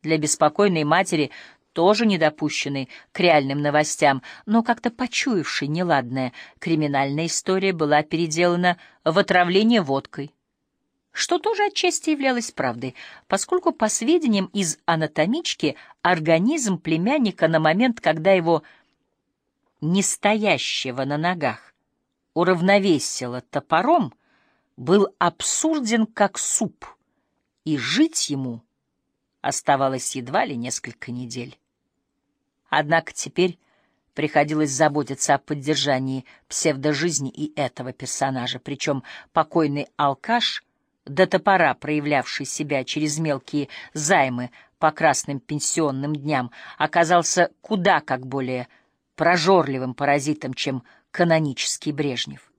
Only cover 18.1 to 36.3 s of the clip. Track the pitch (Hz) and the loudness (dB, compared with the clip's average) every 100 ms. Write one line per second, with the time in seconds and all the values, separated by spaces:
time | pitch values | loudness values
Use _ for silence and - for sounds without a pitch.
18.1 | 160 165 190 165 160 - _ _ _ _ | 2 4 4 4 0 -2 _ _ _ _
19.1 | _ _ _ _ _ _ _ 151 185 190 | _ _ _ _ _ _ _ -2 0 -2
20.1 | - 202 220 208 143 - - 131 123 135 | 0 0 2 2 0 -2 -6 -6 -6 -4
21.1 | 147 170 175 143 101 - _ _ _ _ | -2 -2 -2 -4 -4 -14 _ _ _ _
22.1 | _ _ - 175 180 180 202 196 151 - | _ _ 0 2 2 4 4 4 2 0
23.1 | - 123 123 - 143 - 160 226 339 156 | -6 -8 -8 -6 -8 0 0 4 2 2
24.1 | _ _ _ _ _ _ - 127 196 190 | _ _ _ _ _ _ -10 4 4 4
25.1 | _ 175 - - - 311 311 233 233 220 | _ -2 0 -4 -2 0 0 0 0 0
26.1 | - 202 - - - 196 - - - _ | 0 -2 -2 -4 -2 -4 -6 -20 -20 _
27.1 | _ _ _ _ _ - 147 120 185 320 | _ _ _ _ _ -4 -4 -2 2 2
28.1 | - - 139 131 117 _ _ _ _ _ | 0 -4 -4 -6 -8 _ _ _ _ _
29.1 | _ _ _ 139 139 - 139 135 131 - | _ _ _ -6 -4 2 2 2 -2 -6
30.1 | 135 120 165 - 127 120 - - - - | -8 -4 -2 -2 -4 -6 -8 -12 -16 -12
31.1 | 123 123 117 123 - _ _ _ _ _ | -10 -10 -10 -12 -16 _ _ _ _ _
32.1 | _ _ _ _ _ _ 143 147 165 - | _ _ _ _ _ _ -4 0 -2 -2
33.1 | - - - 180 165 _ _ _ _ _ | -12 -8 0 0 -2 _ _ _ _ _
34.1 | - 151 151 147 151 151 131 151 147 139 | -6 0 2 2 0 0 2 2 2 -4
35.1 | 135 - 139 - 151 135 151 143 131 131 | -4 0 0 0 -6 -2 -2 0 -2 -2
36.1 | 131 - | -6 -10